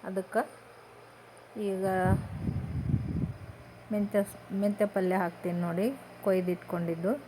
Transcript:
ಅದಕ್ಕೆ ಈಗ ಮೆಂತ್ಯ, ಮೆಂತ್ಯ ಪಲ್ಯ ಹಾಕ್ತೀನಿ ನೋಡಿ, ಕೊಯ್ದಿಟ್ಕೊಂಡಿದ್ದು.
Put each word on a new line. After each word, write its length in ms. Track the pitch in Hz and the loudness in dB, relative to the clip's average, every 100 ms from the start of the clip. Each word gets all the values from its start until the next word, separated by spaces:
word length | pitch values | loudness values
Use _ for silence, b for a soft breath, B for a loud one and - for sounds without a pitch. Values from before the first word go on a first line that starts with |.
ಅದಕ್ಕೆ 380 | - 190 185 214 277 - - - - - - - - - - - | -4 -6 0 -2 -2 -8 -20 -20 -20 -20 -20 -20 -20 -20 -14 -6
ಈಗ 240 | 208 190 190 185 185 190 - - - - - - - - - - - - - - - - - | -2 0 2 4 4 4 2 -4 -2 -2 -2 -4 0 0 0 -2 -2 -4 -12 -16 -18 -20 -4
ಮೆಂತ್ಯ, 280 | 208 202 208 202 - - | -2 2 2 0 -6 -6
ಮೆಂತ್ಯ 340 | 196 202 202 208 | 0 0 2 0
ಪಲ್ಯ 300 | 202 185 185 | 2 2 2
ಹಾಕ್ತೀನಿ 440 | 175 175 180 175 | 0 -2 -4 0
ನೋಡಿ, 260 | 175 170 220 269 - - | 0 2 0 -2 -12 -4
ಕೊಯ್ದಿಟ್ಕೊಂಡಿದ್ದು. 880 | - 185 180 175 - 180 170 165 180 285 | 2 2 2 -2 -2 -2 -2 0 0 0